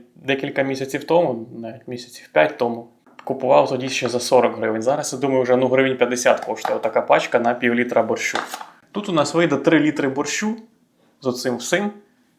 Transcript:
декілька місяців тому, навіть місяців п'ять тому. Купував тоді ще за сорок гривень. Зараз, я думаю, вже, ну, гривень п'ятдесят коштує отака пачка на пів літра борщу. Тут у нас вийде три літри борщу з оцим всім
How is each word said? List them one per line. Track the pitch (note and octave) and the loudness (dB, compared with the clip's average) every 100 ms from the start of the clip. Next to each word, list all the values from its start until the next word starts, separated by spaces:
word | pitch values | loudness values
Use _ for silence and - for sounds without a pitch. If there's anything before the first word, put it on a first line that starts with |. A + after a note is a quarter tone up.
| - - | -14 -12
декілька | C3+ C3+ C#3+ C#3+ | -4 -2 -2 -2
місяців | C#3 C3 C3+ C#3+ | -2 -2 -4 -6
тому, | - E3 D#3+ A#2 A2+ A#2 | 2 2 2 -2 -8 -12
навіть | A2+ A#2+ - | -14 -14 -12
місяців | B2 - - - | -12 -12 -20 0
п'ять | D3+ - - | 2 2 2
тому. | A#2+ A#2 - _ _ - | -2 -2 -10 _ _ -18
Купував | - C3 B2+ D3 C3 | -8 -4 4 4 4
тоді | C3 C3 | -2 -4
ще | - B2 | -4 -2
за | A#2+ | -4
сорок | - B2+ A#2 A2 | 2 4 4 0
гривень. | A2 A2+ | -2 0
Зараз, | A2+ D3 C#3 | 0 -2 -4
я | C3 | -4
думаю, | C3+ C3 | 0 2
вже, | B2 B2+ | 4 4
ну, | C3 | 4
гривень | C3 C3+ B2+ | 4 2 2
п'ятдесят | A#2+ B2 B2+ G#2+ | 0 2 2 2
коштує | - A2 - A2+ | 0 -6 -4 -2
отака | A2+ B2 | -2 -2
пачка | - D#3 - B2 | 2 2 4 0
на | A#2 | 0
пів | B2 A#2+ A#2+ | 0 0 2
літра | A#2+ A#2 | 2 0
борщу. | A2 A2+ - - - - - - _ | 0 -2 -4 -6 -8 -12 -16 -20 _
Тут | G3+ G3+ | -10 -2
у | |
нас | E3 C#3+ | 0 0
вийде | E3 E3+ C#3 | 0 0 2
три | E3 D#3+ | 4 4
літри | D3 D3 C#3 | 2 0 -2
борщу | C3 C#3+ - G#3+ A3+ - _ _ _ _ _ | -2 -4 -4 -4 -6 -12 _ _ _ _ _
з | C3 | -6
оцим | B2 C3 A#2+ | -4 -4 -4
всім | - F3 G#3 - _ _ _ | -2 -2 -2 -8 _ _ _